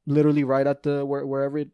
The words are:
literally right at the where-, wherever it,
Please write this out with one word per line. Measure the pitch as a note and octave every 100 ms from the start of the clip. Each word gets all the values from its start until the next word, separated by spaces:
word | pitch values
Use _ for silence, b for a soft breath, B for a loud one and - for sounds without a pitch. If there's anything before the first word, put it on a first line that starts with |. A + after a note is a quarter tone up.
| -
literally | C#3+ D3+ D3
right | C3 C3+ C#3
at | C#3
the | D3 C#3+ C#3+
where-, | C#3 C#3
wherever | C3+ C#3 D3
it, | C#3+